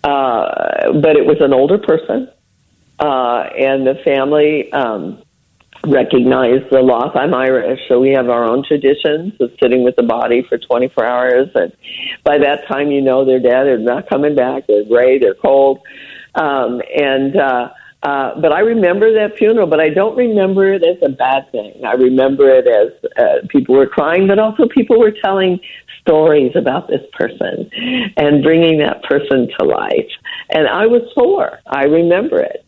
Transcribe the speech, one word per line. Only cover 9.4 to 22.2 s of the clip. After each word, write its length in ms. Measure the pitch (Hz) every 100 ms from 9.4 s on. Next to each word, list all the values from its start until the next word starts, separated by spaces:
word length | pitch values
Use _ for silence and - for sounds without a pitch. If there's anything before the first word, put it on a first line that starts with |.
| 123 -
sitting 220 | 127 127
with 120 | 123 127
the 80 |
body 380 | 117 113 117 120 -
for 100 | 117
twenty-four 480 | - 120 127 - 117
hours. 440 | 123 127 127 135 117
And 160 | 85 _ - - - -
by 140 | - 147
that 280 | 143 143 -
time, 240 | 135 147
you 100 | 139
know 220 | 135 131 135
they're 140 | 127
dead. 260 | 123 127 139
They're 120 | 120
not 320 | 113 123 -
coming 260 | 143 147 143
back. 320 | 127 135 -
They're 160 | 104
gray. 360 | 107 120 127 131
They're 160 | 113 95
cold. 440 | - 139 135 135 - - - - -
Um, 480 | - 156 139 117 123 - -
and, 380 | 143 135 135 143
uh, 320 | 135 123 117 - - _
uh, 360 | 156 139 135 -
but 100 | 165
I 80 | 156
remember 520 | 220 226 180 196 220
that 240 | 214 208 208
funeral, 300 | 214 226 175
but 120 | 156
I 100 | 156
don't 280 | 151 208 226
remember 560 | 247 208 190 190 196
it 100 | 196
as 140 | 190 180
a 60 | 143
bad 400 | 131 131 135 -
thing. 300 | 120 104 - 113
I 80 |
remember 560 | 127 127 127